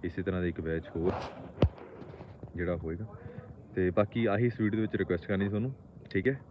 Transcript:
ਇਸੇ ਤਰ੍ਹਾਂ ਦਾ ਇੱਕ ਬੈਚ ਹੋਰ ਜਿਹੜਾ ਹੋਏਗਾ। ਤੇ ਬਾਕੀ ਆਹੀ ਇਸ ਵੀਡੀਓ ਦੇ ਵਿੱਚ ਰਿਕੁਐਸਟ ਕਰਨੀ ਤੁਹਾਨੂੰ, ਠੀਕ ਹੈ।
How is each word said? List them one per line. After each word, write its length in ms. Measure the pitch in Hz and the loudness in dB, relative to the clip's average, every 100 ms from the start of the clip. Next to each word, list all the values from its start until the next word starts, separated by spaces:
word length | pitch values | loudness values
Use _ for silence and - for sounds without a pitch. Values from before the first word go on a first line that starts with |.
ਇਸੇ 180 | 87 90 | -4 -2
ਤਰ੍ਹਾਂ 200 | 90 92 | -2 2
ਦਾ 60 | 90 | 0
ਇੱਕ 140 | 82 | 0
ਬੈਚ 220 | 80 80 - 82 | 0 -2 -2 0
ਹੋਰ 160 | 85 - - - - - - - - - - - - - - - | 0 0 -4 -10 -14 2 2 2 -14 -14 -14 -12 -14 -14 -10 -2
ਜਿਹੜਾ 200 | 85 85 | 0 0
ਹੋਏਗਾ। 300 | 80 85 110 - - - - - - - | -2 -4 -6 -10 -12 -12 -14 -16 -8 2
ਤੇ 140 | 90 | 4
ਬਾਕੀ 360 | 87 101 117 113 | 6 4 4 4
ਆਹੀ 200 | 101 120 | 4 4
ਇਸ 140 | 113 | 4
ਵੀਡੀਓ 180 | 107 110 | 2 4
ਦੇ 40 | |
ਵਿੱਚ 140 | 110 104 | 2 0
ਰਿਕੁਐਸਟ 300 | 98 90 - | 2 0 2
ਕਰਨੀ 240 | 98 101 | 2 2
ਤੁਹਾਨੂੰ, 240 | 104 123 135 - - - | 2 -2 -4 -14 -18 -2
ਠੀਕ 180 | 98 101 | 2 2
ਹੈ। 140 | 135 - | 0 -4